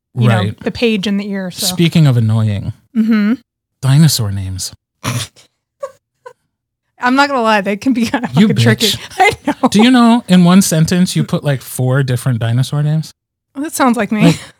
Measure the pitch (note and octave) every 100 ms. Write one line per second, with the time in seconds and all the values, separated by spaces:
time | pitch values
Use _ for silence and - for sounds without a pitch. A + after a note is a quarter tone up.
0 | _ B2 B2 A2+ G2+ - - - A#3+ A3
1 | G#3 G3+ G3+ G3 F#3 - F#3 F3+ E3+ E3+
2 | D3 A#2+ A2 A2 G#2+ G2+ F2+ - _ A#3
3 | A3 A3 G#3 C4 _ _ _ _ C3 C#3
4 | D#3+ - G#2 G2 F#2+ F#2 - - _ _
5 | - B2 - _ _ _ _ _ C5 _
6 | _ _ B4 _ _ _ _ _ _ _
7 | B3 C4 C#4+ C4+ A3+ G#3+ G3 G3+ C4+ A#3+
8 | A3+ A3 A3 B2+ G#3+ D3+ A#2 A#2+ A3 A#2+
9 | - - F#4+ - - C#4+ B3+ G3+ A#3 B3+
10 | A#3 A#3+ - F3+ F3 F#3 G3 D#3+ D#3+ F3+
11 | F#3 E3 C#3+ E3+ D3 C3+ - - B2+ C3
12 | C3 A#2+ C3+ A#2 A2+ A#2 C3 D3 D3 D#3
13 | D3 _ _ _ _ C4+ D#4 - C4+ A#3
14 | G3+ G#3+ E3+ D3 -